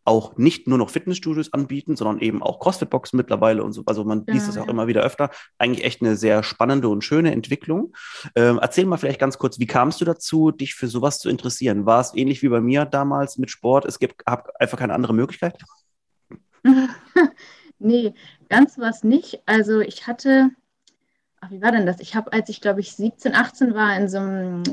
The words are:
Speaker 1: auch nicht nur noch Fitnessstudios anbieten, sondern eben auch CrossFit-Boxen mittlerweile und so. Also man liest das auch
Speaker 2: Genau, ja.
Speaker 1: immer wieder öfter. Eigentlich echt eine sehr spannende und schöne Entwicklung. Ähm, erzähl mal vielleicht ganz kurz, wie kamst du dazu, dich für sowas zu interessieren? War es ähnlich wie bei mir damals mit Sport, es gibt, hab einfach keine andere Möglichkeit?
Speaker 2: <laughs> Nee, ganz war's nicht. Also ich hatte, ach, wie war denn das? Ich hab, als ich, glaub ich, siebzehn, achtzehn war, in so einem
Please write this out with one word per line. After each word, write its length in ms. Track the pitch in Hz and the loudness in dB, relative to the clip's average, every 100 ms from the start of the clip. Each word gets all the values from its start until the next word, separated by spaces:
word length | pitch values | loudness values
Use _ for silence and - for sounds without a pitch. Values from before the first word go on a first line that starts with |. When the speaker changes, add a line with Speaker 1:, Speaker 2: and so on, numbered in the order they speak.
Speaker 1:
auch 320 | - 113 - - | 2 2 0 2
nicht 320 | 135 - - | 2 2 0
nur 100 | 127 | 0
noch 120 | 104 | 0
Fitnessstudios 640 | 160 - 180 160 156 151 | -2 -4 -6 -4 -4 -4
anbieten, 420 | 143 139 139 151 151 | -4 -4 -6 -6 -4
sondern 240 | 107 104 | -2 -2
eben 240 | 110 110 | -2 -2
auch 160 | - - | -4 -2
CrossFit-Boxen 560 | 180 185 - 131 - 127 | -2 -2 -4 -4 -2 -2
mittlerweile 480 | 117 104 110 110 | -2 2 2 2
und 80 | 104 | -2
so. 120 | 104 107 | -6 -4
Also 180 | 107 | -4
man 220 | 107 107 107 | -2 -4 0
liest 220 | 107 104 | -2 -2
das 80 | 104 | -6
auch 60 | |
Speaker 2:
Genau, 20 | 110 | -6
ja. 60 | |
Speaker 1:
immer 160 | 113 113 | -4 0
wieder 140 | 107 | 0
öfter. 280 | 139 - 143 - - _ | 0 -2 -6 -6 -20 _
Eigentlich 280 | 120 123 - | -2 0 -4
echt 160 | 120 | -2
eine 160 | 117 104 | 0 2
sehr 260 | 107 107 | 2 2
spannende 460 | 104 - 120 139 120 | 0 -2 0 2 0
und 160 | 104 - | -2 0
schöne 260 | 151 165 | 0 2
Entwicklung. 640 | 120 120 139 - 170 330 - - - - - | 0 -4 -8 -4 -4 -4 -10 -18 -16 -6 2
Ähm, 240 | 120 120 | 4 4
erzähl 240 | 123 - 190 | 2 0 0
mal 120 | 165 | 0
vielleicht 220 | 139 135 | -2 -2
ganz 180 | 139 - | -2 -2
kurz, 220 | 131 - | -6 -4
wie 80 | 120 | -2
kamst 340 | 131 131 165 | 2 0 0
du 40 | 170 | -4
dazu, 460 | 160 - 160 156 | -4 -2 2 2
dich 240 | 151 139 - | 2 -8 -8
für 120 | 123 | -6
sowas 320 | 117 139 139 | -2 -2 -2
zu 100 | 110 | -4
interessieren? 560 | 123 127 - 127 104 101 | -4 -4 -4 -2 0 4
War 160 | 117 | 2
es 120 | 127 - | 2 -2
ähnlich 260 | 131 135 | -2 0
wie 80 | 139 | 0
bei 100 | 117 | 0
mir 240 | 120 139 | 2 0
damals 540 | 147 143 139 143 139 - | 0 -2 -2 -2 -4 -6
mit 120 | 127 | -8
Sport, 360 | - 120 131 - | -4 2 2 2
es 120 | - | -4
gibt, 260 | 127 - - | -4 -4 -4
hab 240 | 123 - - | -4 -6 -2
einfach 180 | 120 123 | -2 -2
keine 160 | 123 | -4
andere 200 | 110 127 | -2 0
Möglichkeit? 440 | 113 - - 175 - - _ _ _ _ _ _ - _ _ 247 | 0 0 -2 -6 -6 -18 _ _ _ _ _ _ -20 _ _ 6
Speaker 2:
<laughs> 20 | 262 262 - - - 311 - - - 311 _ | 6 4 -6 -2 2 2 0 -16 -20 -20 _
Nee, 300 | 208 240 220 - - - _ | 0 2 0 -6 -16 -20 _
ganz 300 | 214 285 - | 6 6 4
war's 260 | 233 226 | -6 -2
nicht. 380 | 214 277 - - - | 2 2 0 -10 0
Also 320 | 220 208 220 | 2 2 0
ich 260 | 208 - - | 0 -6 -10
hatte, 460 | 240 277 269 262 262 _ _ _ _ _ _ _ _ | -4 2 6 4 2 _ _ _ _ _ _ _ _
ach, 100 | 185 | -18
wie 140 | 190 | -2
war 80 | 220 | 0
denn 160 | 233 180 | 2 0
das? 120 | 180 | -2
Ich 160 | 165 220 | -6 -8
hab, 160 | 220 | -4
als 160 | 220 214 | -4 -4
ich, 120 | - | -4
glaub 160 | 208 196 | -2 -2
ich, 140 | 196 | -4
siebzehn, 420 | - 214 - 269 | -4 -6 -2 -2
achtzehn 400 | 269 240 - 254 | 0 -2 0 0
war, 240 | 214 214 196 | 2 0 2
in 100 | 196 | -2
so 120 | 190 | -2
einem 440 | 196 190 185 175 175 | -4 -4 -6 -4 -6